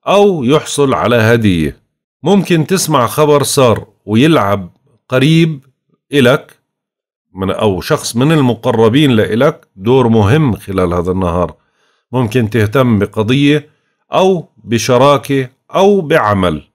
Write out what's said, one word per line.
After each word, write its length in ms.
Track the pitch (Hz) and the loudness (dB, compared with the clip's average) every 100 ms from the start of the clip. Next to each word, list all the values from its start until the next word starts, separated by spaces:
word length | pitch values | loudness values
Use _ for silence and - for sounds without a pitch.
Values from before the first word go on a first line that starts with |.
| - | -2
أو 360 | 190 208 175 | 2 2 0
يحصل 500 | 120 151 - - 143 | 0 0 -2 -2 -2
على 220 | 95 92 120 | 0 0 2
هدية. 600 | 110 117 107 87 73 - _ _ _ _ | 2 2 2 0 -2 -6 _ _ _ _
ممكن 440 | 147 202 - 170 143 | -2 0 0 -2 0
تسمع 400 | 185 - 147 117 | -4 -2 0 -2
خبر 360 | - 151 147 | 0 2 2
صار 420 | 135 - 123 101 - _ - | 0 0 2 0 -4 _ -4
ويلعب 640 | 110 151 151 101 101 87 _ _ _ - | 0 2 2 0 -4 -6 _ _ _ -6
قريب 560 | 131 139 165 165 151 _ _ _ _ - | -2 2 2 0 -2 _ _ _ _ -6
إلك 460 | 143 120 143 - - _ _ _ _ _ _ _ 92 | 0 2 2 -4 -20 _ _ _ _ _ _ _ -8
من، 160 | 95 | -6
أو 300 | - 107 90 | -2 -2 -2
شخص 340 | - 151 - 117 | -4 -6 -4 -2
من 160 | 139 | 0
المقربين 800 | 160 131 110 127 117 113 131 151 | 2 0 -2 -2 0 2 2 2
لإلك 560 | 113 87 107 143 156 _ 98 | 2 0 0 -2 -2 _ -8
دور 320 | 98 131 120 | 0 2 2
مهم 480 | 113 98 147 147 95 | 2 2 2 0 -2
خلال 380 | - 95 90 | -6 -4 -2
هذا 180 | 87 87 | -2 -4
النهار. 440 | 92 90 87 85 - _ _ _ _ _ | -4 -2 -2 -4 -8 _ _ _ _ _
ممكن 380 | 123 117 127 110 | -4 -2 -2 -2
تهتم 500 | 117 104 139 127 107 | -2 0 0 0 0
بقضية 720 | 98 - 107 131 143 147 147 _ _ _ - | -2 -4 -2 0 2 0 -4 _ _ _ -6
أو 360 | - 190 185 - _ | 0 0 0 -6 _
بشراكة 840 | 101 113 110 123 139 143 - 139 127 _ _ 160 | -6 -4 0 2 4 2 -2 -4 -4 _ _ 0
أو 260 | 196 202 | 2 2
بعمل 600 | 151 156 107 101 90 76 - | 0 0 0 0 0 -4 -10